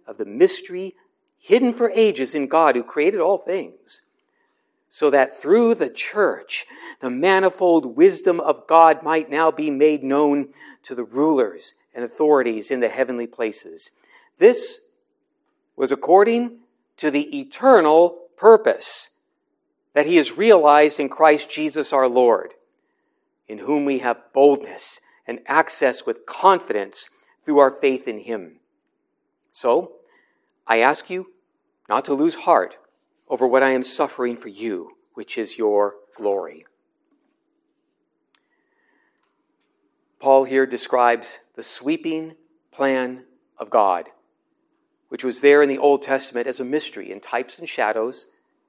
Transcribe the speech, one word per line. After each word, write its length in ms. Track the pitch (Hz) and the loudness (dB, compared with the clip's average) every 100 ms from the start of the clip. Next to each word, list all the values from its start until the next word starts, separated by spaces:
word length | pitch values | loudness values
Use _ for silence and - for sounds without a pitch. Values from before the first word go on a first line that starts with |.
| - | -18
of 100 | 101 | -14
the 80 | |
mystery 720 | 101 113 185 - - 180 190 - _ _ _ _ | -8 0 0 0 -12 -14 -14 -16 _ _ _ _
hidden 380 | - 233 254 | 0 2 2
for 160 | 233 233 | 0 -2
ages 440 | 226 220 143 131 | 2 0 0 -6
in 140 | 151 135 | -6 -2
God 260 | 160 156 | 2 2
who 80 | 123 | 2
created 380 | 117 151 156 202 | -4 -2 -2 0
all 180 | 165 190 | -2 -2
things, 640 | - 185 85 - - - _ _ _ _ _ _ _ _ _ | -4 -8 -8 -18 -20 -20 _ _ _ _ _ _ _ _ _
so 160 | - 151 | -2 0
that 240 | 139 131 | 2 0
through 400 | - 143 214 233 | -2 0 2 2
the 160 | 226 139 | 0 -4
church 800 | - - 214 175 98 - - - - - - | -8 -8 -2 -2 -2 -10 -12 -12 -20 -20 -12
the 120 | 127 | -8
manifold 840 | 123 180 190 190 - 185 165 131 117 | -2 0 2 0 0 2 2 0 2
wisdom 440 | 190 175 185 170 | 2 4 -2 -2
of 260 | 151 - - | -2 -4 2
God 380 | 160 165 151 | 6 6 4
might 260 | 151 160 156 | -2 -4 -4
now 220 | 147 165 | -2 -2
be 180 | 156 151 | -2 -4
made 320 | 139 151 147 | 2 2 2
known 500 | 135 139 147 143 139 _ - - | -2 0 0 0 -4 _ -20 -20
to 140 | - 123 | -16 -12
the 80 | |
rulers 720 | 110 123 156 143 107 87 - - _ | -8 -2 0 2 0 -4 -18 -20 _
and 100 | 120 | -12
authorities 680 | 120 - 151 143 120 110 104 | -10 -2 2 2 2 -4 -6
in 80 | 127 | -4
the 80 | 113 | -2
heavenly 400 | 123 127 120 117 | -2 -4 -6 -10
places. 640 | - 113 - 87 82 - _ _ _ _ - | -8 -8 -8 -16 -16 -18 _ _ _ _ 2
This 420 | 208 240 - - _ _ _ _ _ _ _ _ _ - | 4 4 -4 -10 _ _ _ _ _ _ _ _ _ -6
was 160 | 131 | -4
according 680 | 135 - 185 214 233 240 - _ _ _ - | -2 4 4 4 0 -4 -12 _ _ _ -8
to 120 | 151 | -4
the 300 | 143 147 143 | -2 -4 -10
eternal 920 | 135 - 262 233 156 160 175 175 - - | -14 -2 4 6 6 6 4 0 -20 2
purpose 760 | 208 214 165 - - - - _ _ _ _ _ _ _ _ | 6 6 6 -2 -4 -8 -10 _ _ _ _ _ _ _ _
that 140 | 147 147 | -2 2
he 120 | 175 | 2
is 180 | 143 156 | 2 0
realized 640 | 220 190 147 147 151 147 | 4 6 6 4 4 0
in 100 | 139 | -6
Christ 400 | - 156 151 - | 2 4 2 -2
Jesus 440 | - 156 151 139 | -6 -6 -4 -2
our 160 | 139 131 | 0 0
Lord, 460 | 123 120 98 - _ _ _ _ _ _ _ _ _ - | 2 2 2 -2 _ _ _ _ _ _ _ _ _ -20
in 120 | 107 | -12
whom 260 | 107 147 | -4 -4
we 160 | 143 131 | -2 -2
have 320 | 120 117 _ | -4 -6 _
boldness 680 | 135 143 139 - - - - _ _ | 4 4 4 -4 -14 -14 -16 _ _
and 160 | - 113 - | -14 -12 -4
access 580 | 147 156 - 135 120 | -2 -2 -2 -4 -4
with 220 | - - - | -8 -10 -10
confidence 840 | - 185 185 - 104 98 - - _ _ _ | 0 2 2 0 -6 -6 -12 -14 _ _ _
through 140 | - 143 | -2 4
our 120 | 135 | 4
faith 380 | 135 139 127 127 | 2 -2 -2 -6
in 100 | 107 | -12
him. 400 | 110 110 85 80 _ _ _ _ _ _ _ _ _ | -10 -10 -12 _ _ _ _ _ _ _ _ _ _
So, 400 | - 123 143 180 - _ _ _ _ _ _ - | -6 0 0 -2 -14 _ _ _ _ _ _ -2
I 140 | 113 | 2
ask 300 | 127 151 - | 2 0 -6
you 220 | 185 185 _ _ _ _ _ - | -12 -14 _ _ _ _ _ -6
not 160 | 113 147 | -4 -2
to 80 | |
lose 200 | 139 165 - | -2 -2 -2
heart 420 | - 147 90 - _ _ _ _ - | 2 2 0 -10 _ _ _ _ -10
over 180 | 127 127 | -2 0
what 160 | 131 | 2
I 80 | 135 | 2
am 120 | 127 | 0
suffering 540 | 123 - 143 - 120 117 | -4 -4 -6 -6 -8 -8
for 120 | 113 | -16
you, 480 | 98 110 90 80 _ _ | -12 -10 -10 -12 _ _
which 240 | - 107 - | -20 -14 -10
is 200 | 104 - | -10 -4
your 380 | 107 104 104 101 _ | -2 0 -2 -6 _
glory." 520 | - 104 98 82 78 _ _ _ _ _ _ _ _ _ _ _ _ _ _ _ _ _ _ _ _ _ _ _ _ _ _ _ _ _ _ _ _ _ _ _ _ | -8 -6 -4 -8 -16 _ _ _ _ _ _ _ _ _ _ _ _ _ _ _ _ _ _ _ _ _ _ _ _ _ _ _ _ _ _ _ _ _ _ _ _
Paul 260 | 139 135 | 2 2
here 220 | 135 135 131 | 2 -2 -2
describes 720 | 123 - 127 120 120 - - _ | -4 -4 0 0 0 -6 -20 _
the 80 | - | -16
sweeping 760 | 113 - 131 160 160 160 160 160 _ _ _ | -14 -10 -6 -6 -6 -8 -10 -18 _ _ _
plan 540 | - 139 131 127 127 _ _ _ - | -4 -2 -2 -6 -10 _ _ _ -18
of 140 | 107 | -4
God, 400 | 113 98 87 82 _ _ _ _ _ _ _ _ _ - | 0 0 -2 -6 _ _ _ _ _ _ _ _ _ -16
which 160 | 135 | -10
was 160 | 131 110 | -8 0
there 220 | 143 147 | 4 6
in 60 | 143 | 4
the 100 | 135 | 2
Old 240 | 143 139 | 0 0
Testament 440 | 139 135 - 120 123 | -2 -6 -6 -8 -8
as 140 | 127 | -8
a 40 | |
mystery 460 | 123 151 - 104 92 | -6 -6 -8 -14 -16
in 100 | 98 | -16
types 380 | - 120 127 - | -8 -8 -8 -14
and 100 | 165 | -12
shadows, 580 | - 107 113 117 127 - _ _ _ | -6 -4 -4 -6 -8 -18 _ _ _